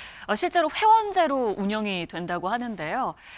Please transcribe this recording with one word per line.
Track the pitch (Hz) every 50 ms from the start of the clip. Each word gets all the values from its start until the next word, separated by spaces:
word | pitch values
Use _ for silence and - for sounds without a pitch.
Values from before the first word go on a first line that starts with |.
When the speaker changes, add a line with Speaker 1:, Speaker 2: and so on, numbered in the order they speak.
| - - - - -
Speaker 1:
네. | - 208
Speaker 2:
어, |
실제로 | 214 - 349 - 349 320 311
회원제로 | - - 427 427 440 453 440 415 381 381 339 302 277 269 247 220 190
운영이 | - 196 196 214 214 214 208 196 180 165 160
된다고 | - 175 175 165 175 175 165 185
하는데요. | 220 240 247 240 220 175 156 156 185 254 254 185 156 - - - -